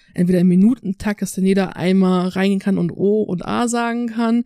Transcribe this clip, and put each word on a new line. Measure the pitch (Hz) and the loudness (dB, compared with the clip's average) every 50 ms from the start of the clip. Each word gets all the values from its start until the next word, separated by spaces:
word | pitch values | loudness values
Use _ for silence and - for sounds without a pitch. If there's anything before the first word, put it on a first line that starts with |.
| _ _ _ | _ _ _
entweder | - 180 175 185 180 | -2 0 2 2 4
im | 175 185 | 4 4
Minutentakt, | 175 185 190 220 262 - - 190 202 - - 220 202 - 196 | 4 6 4 4 2 0 -4 -8 -8 -6 -4 -6 -4 -4 -6
dass | 180 - | -8 -4
dann | - 185 | -2 0
jeder | 190 196 196 190 180 - | 2 2 2 0 -2 -4
einmal | - 147 180 185 190 185 185 185 180 175 185 | -4 -2 2 2 4 4 2 2 0 0 -2
reingehen | 180 190 190 196 202 196 | -2 -2 0 0 0 0
kann | - 208 196 | 0 -2 -2
und | 180 175 170 | 0 -2 -4
O | - - - 196 208 220 208 | -2 -2 0 0 0 0 0
und | - 185 170 - | -2 -4 -8 -6
A | - 202 220 240 | -6 -4 -2 -2
sagen | 233 233 240 233 233 233 233 240 233 | -2 -2 -2 -2 -4 -4 -4 -6 -6
kann, | 220 226 233 226 233 240 240 | -4 -2 0 0 0 0 -2